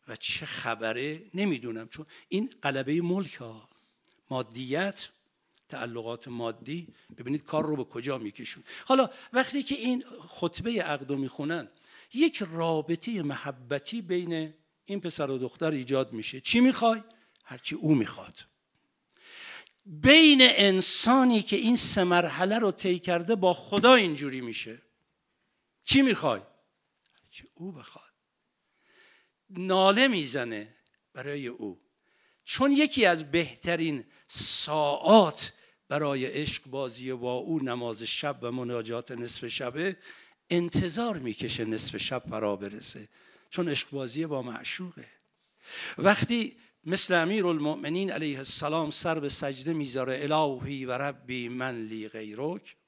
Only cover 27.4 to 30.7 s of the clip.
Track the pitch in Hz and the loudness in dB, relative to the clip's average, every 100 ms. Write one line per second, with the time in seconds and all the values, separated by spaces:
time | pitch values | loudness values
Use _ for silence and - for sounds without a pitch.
27.4 | - _ 180 160 117 - - _ _ _ | -20 _ -14 -14 -18 -20 -20 _ _ _
28.4 | _ _ _ _ _ _ _ _ _ _ | _ _ _ _ _ _ _ _ _ _
29.4 | _ 185 185 185 190 202 269 208 143 131 | _ -8 2 6 6 6 4 2 -2 -4
30.4 | 120 110 110 | -4 -6 -10